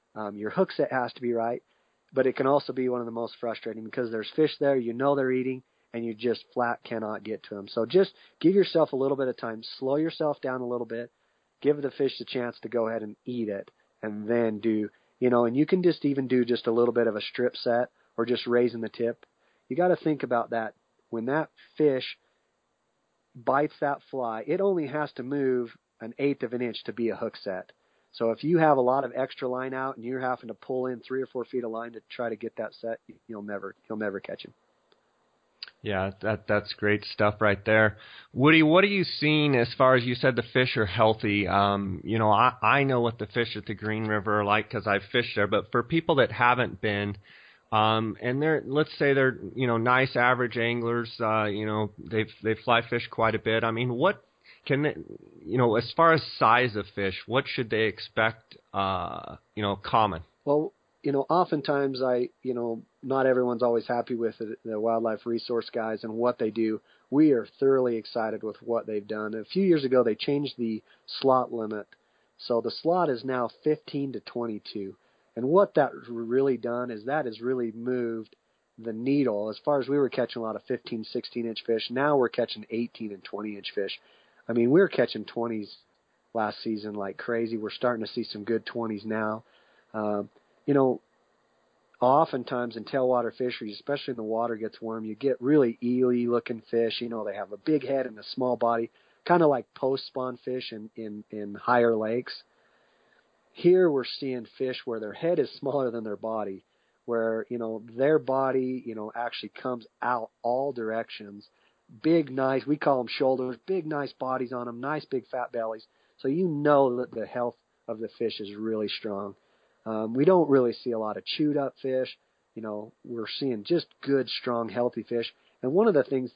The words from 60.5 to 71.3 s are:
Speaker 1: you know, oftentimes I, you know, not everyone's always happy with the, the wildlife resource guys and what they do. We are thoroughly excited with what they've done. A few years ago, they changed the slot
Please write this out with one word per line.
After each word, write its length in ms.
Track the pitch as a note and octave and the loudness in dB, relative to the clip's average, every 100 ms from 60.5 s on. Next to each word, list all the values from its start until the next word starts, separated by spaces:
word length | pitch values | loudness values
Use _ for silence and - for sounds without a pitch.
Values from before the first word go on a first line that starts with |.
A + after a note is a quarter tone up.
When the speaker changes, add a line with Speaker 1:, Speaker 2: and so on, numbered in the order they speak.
| D3 D#3+ - _ _ | 0 0 -8 _ _
Speaker 1:
you 80 | C#3+ | -2
know, 160 | C3+ C3+ | 0 2
oftentimes 720 | E3+ F3 D#3 C3+ C#3+ C#3 C3 | 2 2 0 0 0 0 0
I, 280 | C3 B2 B2 - | 0 0 -2 -6
you 120 | B2+ | -6
know, 280 | B2 A#2 A2+ - _ | -4 -4 -6 -10 _
not 240 | C3 C3+ C3 | -2 2 4
everyone's 380 | B2+ B2 A#2+ | 4 2 2
always 240 | A#2+ A#2 - | 2 2 0
happy 260 | A#2+ A#2+ | -2 -2
with 240 | A#2+ A#2 A2 | -2 -4 -4
the, 160 | G#2+ G#2+ | -10 -10
the 140 | A2+ G#2+ | -8 -4
wildlife 480 | A2+ A2+ A2+ G#2+ A#2 | 0 0 0 -2 -4
resource 420 | A2+ - A#2 A2 | -4 -2 -4 -4
guys 320 | A#2+ A2 A2 | -4 -4 -6
and 80 | A2+ | -6
what 260 | A2 A#2+ B2 | -2 0 0
they 120 | A2 | -4
do. 300 | G#2+ A2 A2 - _ _ | 0 -2 -2 -8 _ _
We 220 | C#3 D#3 | 4 6
are 160 | B2+ G#2 _ | 4 0 _
thoroughly 380 | C3+ C3+ B2+ A2+ | 2 4 2 0
excited 480 | - A#2+ A2 G#2+ | -4 -4 -4 -4
with 180 | A2 G2+ | -8 -8
what 240 | A2+ A#2 - | -4 -4 -2
they've 220 | G#2+ G#2 | -6 -6
done. 260 | G#2+ G#2+ | -6 -4
A 100 | A2 | -6
few 200 | G#2 F3+ | -4 0
years 200 | G3 D#3+ | 4 4
ago, 200 | C3+ B2+ | 4 4
they 100 | A#2 | 4
changed 400 | G#2+ - C#3+ C#3 - | 2 0 0 -2 -2
the 240 | A2+ G#2+ - _ - - | -4 -4 -8 _ -16 0
slot 320 | C3+ | 4